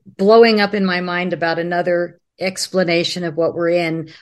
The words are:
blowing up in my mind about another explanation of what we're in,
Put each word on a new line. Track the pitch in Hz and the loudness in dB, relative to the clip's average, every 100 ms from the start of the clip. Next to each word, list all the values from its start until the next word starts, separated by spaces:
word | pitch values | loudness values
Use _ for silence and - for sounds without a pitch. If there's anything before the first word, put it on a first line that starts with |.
blowing | - - 196 226 233 214 | -20 -2 4 6 6 4
up | 202 | 0
in | 202 | 0
my | 190 180 | -2 -2
mind | 180 175 180 | -4 -4 -4
about | 165 165 165 | -2 -2 -2
another | 175 175 180 175 170 - _ _ | -2 -2 0 -2 -2 -8 _ _
explanation | 185 190 - 185 170 170 175 180 | -8 -6 -4 -2 0 0 0 -4
of | 175 151 | -6 -2
what | 165 | -2
we're | 170 170 | -2 0
in, | 175 165 160 156 - | 0 -2 -4 -8 -16